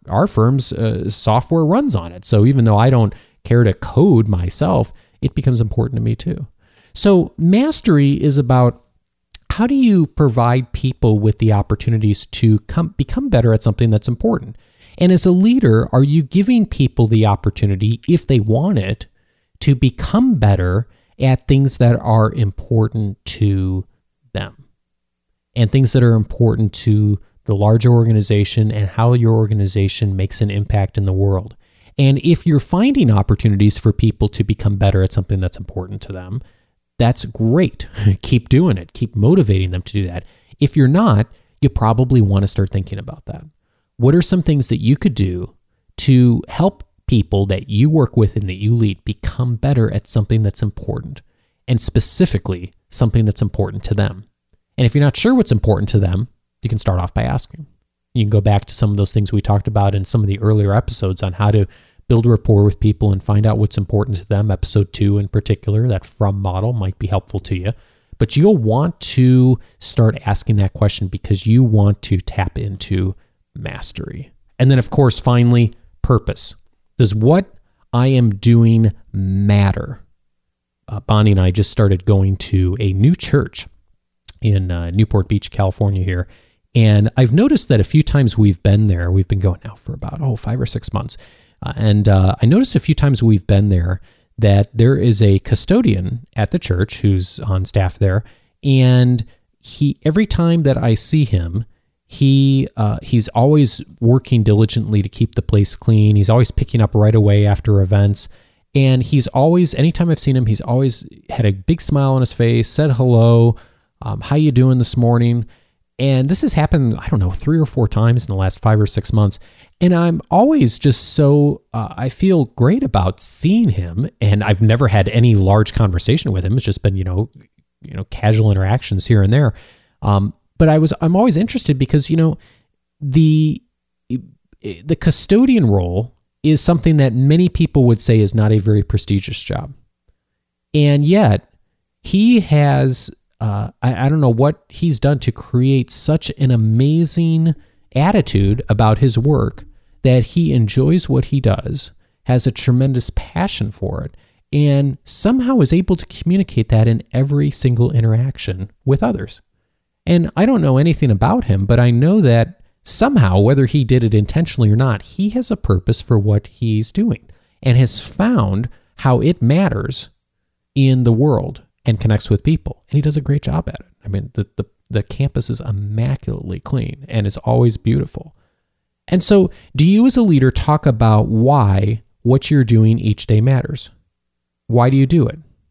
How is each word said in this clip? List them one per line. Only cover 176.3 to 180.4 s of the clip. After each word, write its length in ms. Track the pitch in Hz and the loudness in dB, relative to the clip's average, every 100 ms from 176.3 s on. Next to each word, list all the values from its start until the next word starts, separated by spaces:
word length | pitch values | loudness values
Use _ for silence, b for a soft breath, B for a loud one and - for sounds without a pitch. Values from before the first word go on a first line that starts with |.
| 95 - 90 | -10 -10 -12
clean 440 | - 131 - - 139 | -6 -6 -6 -10 -8
and 180 | 113 101 | -4 -4
is 80 | - | -4
always 380 | - 120 120 107 | -2 2 2 0
beautiful. 580 | - 135 - - - _ _ _ _ _ _ _ - | -2 -2 -4 -12 -18 _ _ _ _ _ _ _ -4
And 140 | 180 | -2
so, 280 | - 202 185 b b 131 | 2 2 2 b b 0
do 100 | 165 | 2
you 200 | 208 254 | 4 4
as 100 | 247 | 2
a 60 | |
leader 300 | 214 143 | 2 4